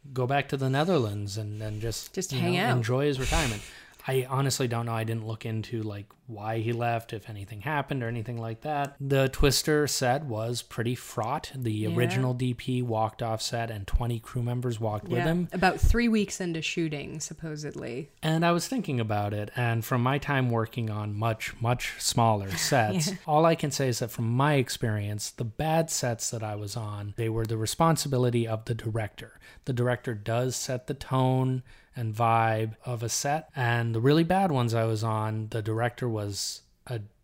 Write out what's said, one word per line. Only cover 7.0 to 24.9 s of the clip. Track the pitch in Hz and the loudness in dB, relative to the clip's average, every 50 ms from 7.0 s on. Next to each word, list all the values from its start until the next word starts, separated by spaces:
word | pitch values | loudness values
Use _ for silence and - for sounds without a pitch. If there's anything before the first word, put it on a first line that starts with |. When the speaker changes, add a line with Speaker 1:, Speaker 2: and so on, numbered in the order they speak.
| 113 - | -4 -6
Speaker 1:
if | - 107 - - | -12 -12 -10 -12
anything | 110 101 101 - 110 104 | -12 -12 -12 -12 -12 -8
happened | 98 143 156 147 143 147 147 131 | -6 -2 -2 -2 -2 -2 -4 -4
or | 120 113 | -2 -2
anything | 117 120 107 123 120 117 | -4 -4 -4 -4 -6 -6
like | 113 113 113 113 | -4 -6 -8 -6
that. | - 151 151 143 143 143 143 - | -6 -4 -2 -2 -4 -4 -6 -8
The | 143 135 139 135 135 131 | -2 2 4 4 4 4
Twister | - - - 143 127 - - - 151 151 147 | 4 4 4 4 4 4 2 2 2 2 2
set | 135 - - 135 123 123 147 160 | 2 0 0 2 2 2 2 0
was | 139 113 107 110 117 123 120 | -4 -6 -4 -4 -4 -4 -6
pretty | - - - - 113 117 127 | -8 -10 -6 -2 -2 -2 -2
fraught. | 120 - - - - 110 113 139 156 - - - | -4 -6 -8 -4 -4 -2 -2 -2 -4 -6 -8 -10
The | 131 123 113 | -4 -2 -2
Speaker 2:
Yeah. | 107 104 107 110 110 | 0 0 0 0 2
Speaker 1:
original | 117 120 120 - 127 131 127 | 2 2 2 2 2 2 0
D | 127 123 127 123 123 | 0 0 0 -2 -2
P | - - - 127 123 | -4 -4 -2 -2 0
walked | 123 120 113 110 110 107 - - | 0 0 0 0 0 -2 -2 -4
off | 123 113 113 110 | -4 -2 -2 -2
set | - - - 117 117 113 | -2 -4 -2 -2 -4 -4
and | 110 104 98 | -6 -8 -6
twenty | - - - 120 120 120 113 | 0 0 0 2 2 -2 -4
crew | - - - 123 | -6 -6 -6 -4
members | 120 120 123 123 123 127 117 107 | -2 -2 -2 -2 -2 -2 -2 -2
walked | 113 110 104 104 - 180 | -2 -2 -2 -4 -4 -2
with | 120 120 | -2 0
Speaker 2:
Yeah. | - | 2
Speaker 1:
him. | 156 165 175 180 165 | 2 2 2 0 -2
Speaker 2:
About | - 185 185 185 - 196 | 0 2 2 2 4 6
three | - - - 226 240 240 | 6 6 6 6 6 4
weeks | 220 214 202 - - - | 4 4 2 0 -2 -6
into | 190 175 165 160 | -4 -4 -4 -4
shooting, | 156 - - - 165 160 151 147 - - - 156 | -4 -4 -2 0 -2 -2 -2 -6 -8 -8 -10 -10
supposedly. | - - 165 - - 160 151 151 151 147 - - - 123 117 123 160 - - - | -10 -10 -10 -10 -10 -10 -8 -8 -8 -8 -8 -8 -8 -6 -6 -8 -8 -10 -14 -4
Speaker 1:
And | - 160 160 160 170 | -2 0 2 4 4
I | 170 | 4
was | 175 175 170 | 4 2 0
thinking | - 262 262 190 - 139 120 | -2 -4 -4 -2 -2 0 0
about | 117 107 107 104 104 104 104 | 0 0 0 0 0 0 -2
it, | 104 107 104 - | -4 -6 -6 -4
and | - 123 117 117 113 110 | -2 0 2 0 0 0
from | - 131 123 | 0 0 2
my | 120 127 135 | 2 2 2
time | 147 - - 143 135 127 123 | 0 0 0 0 2 2 2
working | 117 113 110 - - 131 117 110 | 2 2 0 -2 -2 -4 -4 -4
on | 104 104 104 104 104 | -4 -4 -4 -4 -4
much, | 104 113 117 113 - - - - - | 0 0 0 0 -2 -6 -10 -8 -4
much | 113 113 123 123 - - - - | 0 0 0 0 -2 -6 -6 -4
smaller | - - - - 117 113 110 104 98 98 | -4 0 4 6 6 6 6 4 0 -2
Speaker 2:
<laughs> | 95 | -4
Speaker 1:
sets, | 82 - - 147 131 110 107 190 185 151 190 | -2 0 2 4 4 4 4 2 2 0 0
Speaker 2:
Yeah. | 190 175 - | -2 -4 -2
Speaker 1:
all | - 151 151 160 | 2 4 6 6
I | 165 165 | 6 4
can | - - 147 | 4 0 -2
say | - - 139 131 | 0 0 0 0
is | 117 - | 0 0
that | 127 110 | -2 -4
from | - - 117 113 117 | -4 -2 0 0 2
my | 123 139 147 151 | 4 4 4 6
experience, | 139 123 - - - - 117 | 4 2 2 -2 -2 -2 -2